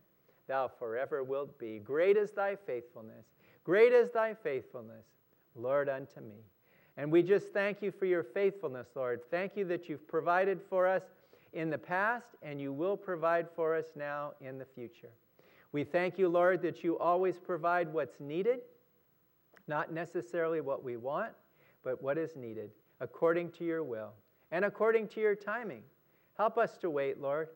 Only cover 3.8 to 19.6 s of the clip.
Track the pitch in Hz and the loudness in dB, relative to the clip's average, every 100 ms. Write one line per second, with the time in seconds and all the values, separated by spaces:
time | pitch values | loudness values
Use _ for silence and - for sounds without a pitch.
3.8 | 240 247 226 226 220 214 156 131 - 123 | 8 8 4 2 -2 -2 -4 -4 -6 -14
4.8 | 110 113 - _ _ _ _ 123 120 143 | -16 -18 -20 _ _ _ _ -8 0 0
5.8 | 139 135 135 147 123 104 110 _ _ _ | 2 -2 -8 -16 -16 -18 -20 _ _ _
6.8 | _ - 147 165 175 196 - 208 202 196 | _ -8 4 4 6 4 2 -2 -2 -2
7.8 | 202 - 185 175 160 196 196 196 151 127 | -6 -2 0 0 0 0 0 0 -6 -6
8.8 | 120 135 123 120 - 170 190 208 180 175 | -10 -6 -2 -2 -2 -4 -2 -4 -2 -2
9.8 | 175 147 - 160 156 175 190 185 - 185 | -4 -10 -4 -2 2 2 4 0 -2 2
10.8 | 185 185 - - _ - _ 170 160 143 | 4 2 -2 -20 _ -20 _ -6 -4 -4
11.8 | 156 180 208 240 - - 151 143 139 139 | -2 0 0 -2 -6 -16 -12 -8 -6 -2
12.8 | 180 202 196 175 165 170 170 - 160 160 | -2 -2 -4 -2 2 2 0 -2 0 0
13.8 | 160 147 147 147 147 - 131 131 127 - | -2 -8 -8 -6 -8 -10 -12 -12 -14 -14
14.8 | 117 - 117 - _ _ - _ _ 147 | -16 -16 -20 -20 _ _ -20 _ _ -6
15.8 | 143 175 180 180 185 170 180 180 170 156 | 0 0 0 2 4 6 6 4 0 -2
16.8 | 175 165 165 175 185 170 - 170 170 175 | -2 2 2 4 2 -2 -4 -2 2 2
17.8 | 160 160 135 - 143 160 208 254 - _ | 0 -2 -4 -6 -6 -2 0 0 -4 _
18.8 | _ _ _ _ _ _ _ - | _ _ _ _ _ _ _ -20